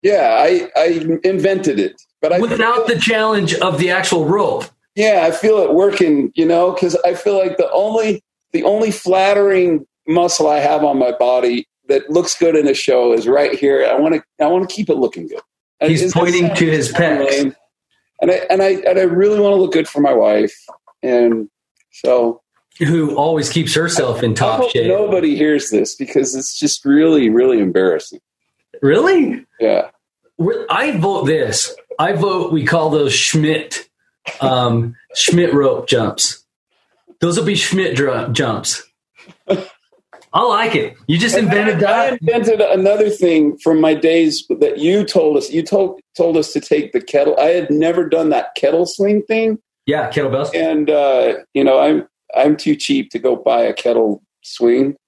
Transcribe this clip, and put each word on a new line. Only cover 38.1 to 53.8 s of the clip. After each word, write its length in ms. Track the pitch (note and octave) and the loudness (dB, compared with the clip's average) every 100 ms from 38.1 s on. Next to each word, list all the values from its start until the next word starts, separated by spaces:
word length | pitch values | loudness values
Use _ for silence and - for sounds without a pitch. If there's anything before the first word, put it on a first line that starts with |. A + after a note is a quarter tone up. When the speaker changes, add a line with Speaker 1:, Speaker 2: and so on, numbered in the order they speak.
| A#2+ - | -2 -6
Speaker 2:
jumps. 500 | A#2 B2 G#2 - - - _ _ _ - - - F#3+ - _ _ _ _ - _ | -4 -2 -4 -6 -8 -10 _ _ _ -20 -20 -4 -4 -4 _ _ _ _ -20 _
I 80 | E3 | -2
like 320 | A#3+ G#3 A3+ | 0 0 0
it. 220 | F#3 - - - | -2 -4 -10 -4
You 120 | E3 | -2
just 180 | A3+ A#3+ | 0 0
Speaker 1:
And 100 | G#3 | 0
Speaker 2:
invented 280 | G3+ G#3+ F3+ | 0 0 0
Speaker 1:
I, 40 | |
Speaker 2:
that? 320 | G3 A3+ B3 | 0 0 0
Speaker 1:
I 40 | B3 | -2
invented 400 | D#3+ A#3 G#3+ A3 | -2 0 0 2
another 480 | G#3 F#3+ F#3+ G#3 G#3+ | 2 2 2 2 0
thing 480 | G#3 F3+ D#3+ D3 C#3+ | 0 0 2 0 0
from 220 | - D#3+ | 0 2
my 120 | D#3+ | 2
days 500 | D#3 D#3+ E3 D#3+ D3 - | 2 2 2 0 -2 -6
that 300 | E3+ D3 C#3+ | -2 -2 0
you 260 | D#3 G3+ | 0 0
told 320 | G#3 F#3+ D#3 C#3+ | 0 0 2 0
us. 140 | C3+ | -2
You 120 | D#3+ | -6
told, 380 | D#3+ G3 F#3+ F#3+ _ - | -2 0 -2 -4 _ -2
told 220 | E3+ D#3+ | 0 0
us 140 | D3+ | -2
to 60 | D3+ | -6
take 320 | - D3+ D3 | -2 -2 0
the 100 | - | -6
kettle. 360 | - C#3+ C#3+ - | -2 0 2 2
I 100 | D3 | 2
had 200 | F3 D3+ | 2 0
never 380 | D3+ D#3+ E3+ D#3 | 0 0 0 0
done 220 | E3 D#3 | 0 0
that 240 | C#3 - - | 0 -2 -2
kettle 300 | C#3 D#3+ F3 | 0 0 -2
swing 360 | - G3+ G#3 | -2 0 0
thing. 360 | G3+ A3 A3+ G#3+ _ _ | 0 -2 0 -4 _ _
Speaker 2:
Yeah, 260 | - D3+ D3+ | -4 -2 -2
kettlebells. 440 | D3+ C#3 C3+ C#3+ | -2 -2 -2 -4
Speaker 1:
And, 340 | E3 D#3+ D#3 D3+ | -4 -2 0 0
uh, 460 | D3 C#3+ C3+ A#2+ - - | 2 2 2 2 -2 -6
you 100 | C3+ | 0
know, 160 | C#3 C3 | 2 4
I'm, 280 | C#3+ D#3 - _ _ | 4 0 -2 _ _
I'm 220 | - C#3 D3+ | 0 2 2
too 180 | - | 0
cheap 360 | D3 - C#3 - | -4 0 -2 -2
to 80 | A#2 | -4
go 180 | B2+ A#2+ | -2 -2
buy 260 | - A#2 | 0 0
a 120 | A#2 | 0
kettle 480 | A2 | -2